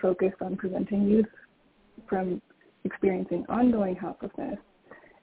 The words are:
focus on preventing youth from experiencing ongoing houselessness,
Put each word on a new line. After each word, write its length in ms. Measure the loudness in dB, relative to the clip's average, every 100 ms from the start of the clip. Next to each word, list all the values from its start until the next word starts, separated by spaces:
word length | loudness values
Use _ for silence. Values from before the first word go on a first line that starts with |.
focus 300 | 2 2 0 0
on 160 | -6 -4
preventing 500 | -4 -4 -2 2 4
youth 200 | 4 4 -2 -20 _ _ _ _ -20 -4
from 320 | -2 -2 -4 -8 _ _ _
experiencing 600 | -10 0 0 0 -2 -4 -2
ongoing 480 | 2 4 4 0 -2
houselessness, 640 | -6 -8 -12 -8 -8 -10 -14 _ _ -20 -20 _